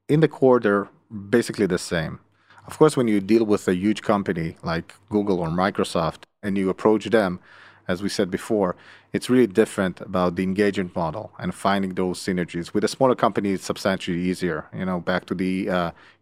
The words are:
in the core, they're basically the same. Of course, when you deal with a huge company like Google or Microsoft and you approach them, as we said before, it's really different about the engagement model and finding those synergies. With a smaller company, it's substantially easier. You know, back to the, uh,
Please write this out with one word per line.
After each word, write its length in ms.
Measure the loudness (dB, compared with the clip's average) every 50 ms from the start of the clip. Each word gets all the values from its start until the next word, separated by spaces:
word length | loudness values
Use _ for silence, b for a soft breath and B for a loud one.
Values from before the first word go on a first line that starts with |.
| _ 0
in 100 | 2 4
the 80 | 4 2
core, 320 | 2 4 4 6 6 6
they're 300 | 4 4 2 2 0 -4 -10 _ _ _ -14 -12 -2 2
basically 360 | 2 2 2 2 0 0 0
the 120 | 0 0 -2
same. 420 | -2 -2 -4 -4 -4 -4 -8 -12 _ _ b b b b b b b -12
Of 100 | 0 4
course, 200 | 4 4 4 4
when 100 | 2 2
you 140 | 2 2
deal 240 | 2 4 4 4 4
with 240 | 4 2 0 2 0
a 60 | 0
huge 260 | 2 2 0 0 0
company 560 | 0 0 0 0 0 0 -2 -2 -4 -6 -8 -8 -6
like 320 | -6 -6 -6 -6 -10 -14 -20 _ -4
Google 300 | -2 -2 0 0 0 -2
or 80 | -2 -2
Microsoft 760 | -2 0 0 0 0 0 -2 -2 0 -2 -2 -2 -4 -6 -12 -20 _ _
and 160 | -6 -4 -2 0
you 120 | 0 0
approach 360 | 0 2 2 4 4 2 2
them, 340 | 2 2 2 2 2 -2 -6 b b b b b b b b b -6
as 120 | -6 -4
we 60 | -4 -4
said 240 | -2 -2 -2 -2
before, 460 | -2 -4 -4 -2 0 0 0 0 -2 B B B B B B B
it's 180 | -6 -6 -2 2
really 180 | 4 4 4 4
different 520 | 4 2 0 2 0 -2 -2 -2 -4 -6
about 380 | -10 -6 -2 0 0 0 0 0
the 60 | -2
engagement 520 | -2 0 0 0 0 0 -2 -4 -6 -4
model 380 | -4 -4 -4 -4 -6 -10 -12 -12 -10
and 160 | -8 -8 -6
finding 420 | -2 0 0 0 0 0 -2 -4
those 220 | -2 -2 -2 -4 -4
synergies. 540 | -4 -4 -2 -2 -2 -4 -4 -8 -8 -4 -2
With 120 | 0 0
a 20 | 0
smaller 280 | 0 2 2 2 4
company, 360 | 4 2 2 2 0 0 0
it's 140 | -2 -2 -4
substantially 560 | -6 -6 -4 -2 -2 -2 -2 -2 -4 -4 -2
easier. 480 | -2 -2 -2 -2 -2 -4 -4 -4 -8 -10 -10
You 120 | -8 -6
know, 160 | -4 -6 -4
back 240 | -2 -2 -2 -2 -4
to 100 | -4 -4
the, 340 | -4 -2 -2 -2 -2 -2 -2
uh, 220 | -2 -2 -2 -4 -6 b b b b b